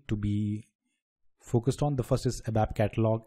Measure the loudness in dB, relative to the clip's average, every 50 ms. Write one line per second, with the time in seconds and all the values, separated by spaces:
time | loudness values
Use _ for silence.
0 | _ -4 -4 -2 0 0 0 0 -2 -2 -4 -6 -8 _ _ _ _ _ _ _
1 | _ _ _ _ _ _ _ _ -6 0 0 0 2 0 0 0 0 0 0 -2
2 | 0 0 0 0 0 -2 -4 -4 -4 -2 0 2 2 2 2 0 0 0 2 2
3 | 2 2 2 0 -2